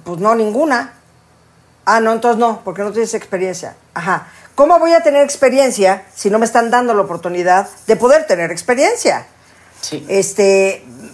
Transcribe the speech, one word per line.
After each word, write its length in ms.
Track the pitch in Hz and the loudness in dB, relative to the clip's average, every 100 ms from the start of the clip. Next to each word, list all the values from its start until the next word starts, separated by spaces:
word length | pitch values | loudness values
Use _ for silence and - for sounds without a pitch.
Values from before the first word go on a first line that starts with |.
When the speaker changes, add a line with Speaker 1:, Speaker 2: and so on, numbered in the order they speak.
Speaker 1:
pues 140 | - 170 | -12 -4
no, 160 | 208 | 0
ninguna. 580 | 226 214 220 311 240 262 - _ _ _ _ _ _ _ _ - | 0 0 -2 -2 -2 -6 -16 _ _ _ _ _ _ _ _ 0
Ah, 140 | 226 | 0
no, 120 | 220 | 2
entonces 260 | 226 240 226 | 0 0 0
no, 220 | 233 214 | 0 -2
porque 180 | 190 170 | -8 -8
no 100 | 208 | -6
tienes 220 | 202 226 | -4 -4
experiencia. 600 | 220 - 185 185 175 131 - _ | -6 -8 -6 -6 -8 -14 -18 _
Ajá. 340 | 165 170 170 - - - | -10 -4 -6 -6 -20 -8
¿Cómo 240 | - 294 339 | 2 4 4
voy 140 | 330 | 4
a 100 | 339 | 4
tener 200 | 330 285 | 4 2
experiencia 840 | 277 - 262 262 262 208 190 196 - | 2 2 2 2 0 2 0 0 -6
si 160 | - 202 | -8 -2
no 80 | 214 | 0
me 60 | 226 | 0
están 240 | 240 233 | 0 0
dando 220 | 240 247 | 0 0
la 80 | 208 | 0
oportunidad 640 | 170 170 180 175 175 185 202 - - | -2 -6 -6 -4 2 2 0 -6 -2
de 100 | 220 | 2
poder 300 | 240 302 311 | 4 4 2
tener 240 | 180 165 | -2 -2
experiencia? 760 | 170 - 247 339 466 - 131 - _ _ _ _ - | -6 -4 0 0 0 -2 -2 -6 _ _ _ _ -18
Speaker 2:
Sí. 240 | - 147 - | -12 -12 -4
Speaker 1:
Este, 760 | 196 185 - 196 196 196 - - 123 226 | -2 -2 0 2 2 0 -4 -14 -20 -20